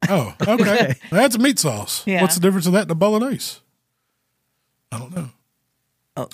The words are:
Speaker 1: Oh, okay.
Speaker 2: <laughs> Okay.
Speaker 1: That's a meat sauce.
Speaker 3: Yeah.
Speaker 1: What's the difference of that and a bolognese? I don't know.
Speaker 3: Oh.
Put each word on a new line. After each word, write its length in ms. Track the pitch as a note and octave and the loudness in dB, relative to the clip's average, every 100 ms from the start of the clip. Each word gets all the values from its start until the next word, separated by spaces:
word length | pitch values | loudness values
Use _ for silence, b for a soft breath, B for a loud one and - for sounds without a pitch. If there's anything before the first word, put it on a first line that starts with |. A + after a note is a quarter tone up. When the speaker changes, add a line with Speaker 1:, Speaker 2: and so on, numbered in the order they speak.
| E3+ | 0
Speaker 1:
Oh, 240 | F#3+ G#2 - | 0 -2 -4
okay. 120 | - | 0
Speaker 2:
<laughs> 0 | |
Okay. 420 | A3+ G3+ G3+ C#3 C3 - | 0 2 2 0 -2 -2
Speaker 1:
That's 240 | F3+ C4 A3 | 2 2 4
a 40 | |
meat 200 | C4+ G#3+ | 2 2
sauce. 440 | D3+ G#2 G2+ - - | -2 -2 -6 -6 -2
Speaker 3:
Yeah. 140 | F3+ | 2
Speaker 1:
What's 140 | F3+ F3 | 2 4
the 60 | |
difference 240 | F#3 F#3+ E3 | 2 2 2
of 60 | |
that 100 | F#3+ | 2
and 80 | E3 | 2
a 40 | E3 | 2
bolognese? 640 | G3+ G#3+ C4 A#3 - - _ _ _ _ _ _ _ _ _ _ _ _ - | 2 2 0 -4 -8 -14 _ _ _ _ _ _ _ _ _ _ _ _ -16
I 80 | A#2 | -14
don't 140 | C3 F3+ | -12 -10
know. 140 | C3+ _ _ _ _ _ _ _ _ - | -12 _ _ _ _ _ _ _ _ -12
Speaker 3:
Oh. 140 | B2+ | -12